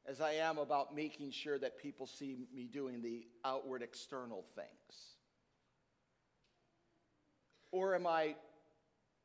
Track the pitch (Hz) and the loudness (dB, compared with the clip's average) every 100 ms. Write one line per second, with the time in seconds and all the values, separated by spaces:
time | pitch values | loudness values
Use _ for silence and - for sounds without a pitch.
0 | - 139 156 156 160 156 143 143 - 147 | -8 0 2 4 4 2 4 4 2 -2
1 | 151 147 143 123 151 139 127 - 147 - | -4 -4 -6 -4 0 0 0 -4 -12 -8
2 | 131 - 139 127 123 127 123 139 135 120 | -10 -6 -6 -6 -8 -10 -8 -4 -4 -4
3 | 117 117 117 - 135 135 131 131 117 - | -4 -6 -8 -4 0 0 -2 -4 -6 -10
4 | - 135 120 101 - - 62 - _ - | -8 -6 -6 -8 -8 -12 -12 -16 _ -20
5 | - - _ _ _ _ _ _ _ _ | -20 -20 _ _ _ _ _ _ _ _
6 | _ _ _ _ _ _ _ _ _ _ | _ _ _ _ _ _ _ _ _ _
7 | _ _ _ _ _ _ _ 185 190 180 | _ _ _ _ _ _ _ 2 6 6
8 | 180 165 156 151 - - _ _ _ _ | 6 6 4 0 -14 -20 _ _ _ _
9 | _ _ | _ _